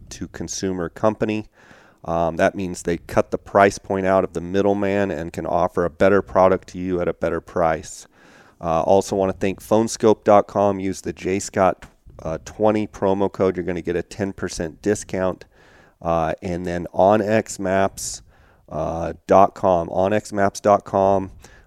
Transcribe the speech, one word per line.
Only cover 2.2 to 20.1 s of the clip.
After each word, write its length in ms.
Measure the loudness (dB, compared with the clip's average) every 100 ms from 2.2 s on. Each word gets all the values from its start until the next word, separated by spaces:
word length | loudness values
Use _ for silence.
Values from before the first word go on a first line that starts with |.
| -2 2
that 180 | 0 0
means 260 | -6 -6
they 140 | -4 -6
cut 340 | -2 -2 -2
the 80 | -4
price 400 | 0 6 6 4
point 280 | -4 -2 2
out 180 | 2
of 80 | 0
the 80 | -4
middleman 720 | -4 0 2 2 0 0 -2
and 200 | -4 -8
can 140 | -8 -2
offer 380 | 0 0 0
a 60 | -4
better 320 | 2 4 4
product 480 | 2 4 4 4 -2
to 80 | -10
you 220 | -4 -2
at 60 | -2
a 80 |
better 260 | -4 -4 -4
price. 680 | -6 0 0 0 -6 -20 -20 _ _ -20 _ -12
Uh, 220 | -4 -2
also 320 | 2 2 2
wanna 180 | -2 -2
thank 280 | -2 -4 -6
phonescope 640 | -2 0 0 0 2 2
dot 240 | 4 4 4
com. 320 | 0 0 0
Use 200 | -4 -8
the 120 | -10
J 260 | -8 -4 -4
Scott, 480 | -4 0 0 0 -8 _ -20 -14
uh, 180 | -10 -10
twenty 440 | -10 -2 0 0 -2
promo 420 | -4 -2 0 -2
code. 260 | 0 -2 -2
You're 80 |
gonna 160 | -4 -6
get 140 | -4
a 80 | -6
ten 300 | -6 -6 -8
percent 500 | -6 -8 -6 -8 -6
discount. 640 | -2 -2 -4 -4 -4 -4 -10 _ _ _ _ _
Uh, 320 | -2 -2 -2 -4
and 240 | -6 -6 -6
then 220 | -6 -6
onX 680 | 2 4 4 2 0 -2 -6
Maps, 640 | -2 0 -2 -4 -12 -12 -16 _ _ _ -14
uh, 440 | -8 -6 -6 -8 -8 2
dot 260 | 6 6
com, 340 | 4 2 2 0
onX 420 | 0 0